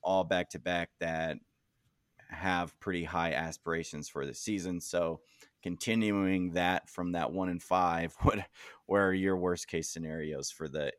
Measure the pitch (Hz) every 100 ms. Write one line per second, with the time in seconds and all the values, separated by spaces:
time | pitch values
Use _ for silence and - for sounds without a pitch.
0 | 87 95 85 92 90 82 90 87 85 _
1 | 82 80 80 76 - _ _ _ _ _
2 | _ _ - - 95 90 82 - - 90
3 | 82 85 85 73 80 78 85 82 82 76
4 | 76 73 69 - - 104 90 87 - 87
5 | 85 80 - _ - _ 87 90 - 113
6 | 107 101 95 95 90 87 87 92 - -
7 | 87 87 71 92 92 87 - 92 87 82
8 | 85 - - 107 95 - - - - 101
9 | 98 95 95 92 90 87 - 82 80 82
10 | 80 80 76 71 69 - 80 76 71